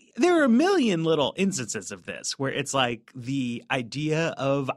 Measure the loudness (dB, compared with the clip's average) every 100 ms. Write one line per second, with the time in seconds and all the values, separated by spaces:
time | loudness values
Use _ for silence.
0 | _ 0 4 6 6 6 4 4 2 2
1 | 2 2 2 0 -2 -2 -6 -8 -8 -12
2 | -10 -10 -10 -6 -4 -4 -2 0 0 -2
3 | -10 -12 -6 -4 -4 -6 -6 -6 -4 -6
4 | -2 -2 -2 -2 -2 0 -2